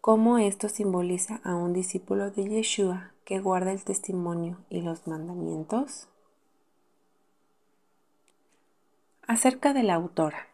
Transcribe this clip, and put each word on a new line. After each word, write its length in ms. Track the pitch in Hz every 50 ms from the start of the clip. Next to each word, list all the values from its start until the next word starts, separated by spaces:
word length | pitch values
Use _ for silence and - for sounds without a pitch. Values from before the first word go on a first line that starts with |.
¿Cómo 380 | - - 220 220 220 233 240 240
esto 300 | 214 202 196 202 - 208
simboliza 720 | - - 208 196 185 180 180 180 180 180 - - 220 220 -
a 140 | - 180
un 160 | 175 175 175 175
discípulo 580 | 185 185 - - 185 185 - 196 202 202 196
de 180 | 196 - 196 202
Yeshua 640 | 214 220 220 - - - 202 190 180 185 180 - _ _ _
que 160 | - 196 190
guarda 320 | 196 196 185 180 185 190 190
el 100 | 196 -
testimonio 760 | - 196 190 - - 185 180 175 170 170 170 170 170 175 180 - _
y 100 | - 175
los 280 | 170 170 165 165 - 170
mandamientos? 1000 | 160 156 156 170 180 175 165 165 165 156 156 151 214 233 277 277 - - - _ _ _ _ _ _ _ _ _ _ _ _ _ _ _ _ _ _ _ _ _ _ _ _ _ _ _ _ _ _ _ _ _ _ _ _ _ _ _ _ _ _ _ _ _ _ _ _ _ _ _ _ _ _ _ _ _ _ _ _ _ _ _ -
Acerca 480 | - 233 226 - 254 254 262 - 294 277
de 80 | 277 247
la 120 | 202 175
autora. 520 | 165 170 170 - - 160 151 - - - -